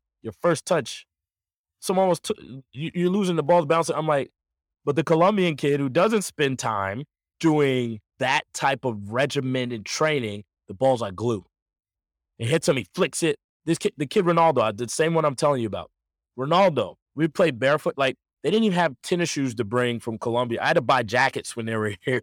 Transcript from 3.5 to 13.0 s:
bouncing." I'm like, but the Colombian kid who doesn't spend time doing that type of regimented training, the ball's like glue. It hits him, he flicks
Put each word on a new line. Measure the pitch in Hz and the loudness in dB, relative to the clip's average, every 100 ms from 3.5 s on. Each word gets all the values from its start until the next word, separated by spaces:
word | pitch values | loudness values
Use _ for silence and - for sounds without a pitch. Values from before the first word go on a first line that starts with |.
| 175 151 | 2 4
bouncing." | 165 165 143 | 0 0 -2
I'm | 156 | 0
like, | 143 127 _ _ _ _ _ - | -2 -2 _ _ _ _ _ -2
but | 143 | -2
the | |
Colombian | 147 160 180 214 175 143 | 2 4 4 4 0 0
kid | 151 143 | 0 0
who | 139 | 0
doesn't | 135 202 220 | 2 2 2
spend | - - 139 127 | -2 -2 -2 0
time | 117 107 98 107 147 _ _ _ | -2 -2 -2 -6 -12 _ _ _
doing | 165 151 139 131 120 113 - _ | 2 4 2 0 -2 -6 -14 _
that | 131 143 - | 0 0 -2
type | - 143 135 131 | -2 -2 0 -4
of | 107 101 | -6 -4
regimented | 117 143 143 127 127 123 117 98 | -2 0 -2 -2 -4 -4 -8 -8
training, | - 156 151 110 104 - _ - | -2 0 0 -4 -8 -14 _ -18
the | 101 | 0
ball's | 131 127 | 2 2
like | 107 90 | -2 -4
glue. | 117 110 - _ _ _ _ _ _ _ _ - | -2 -2 -6 _ _ _ _ _ _ _ _ -8
It | 117 | -2
hits | 160 - | 0 0
him, | 135 | -2
he | 110 | -4
flicks | - | -4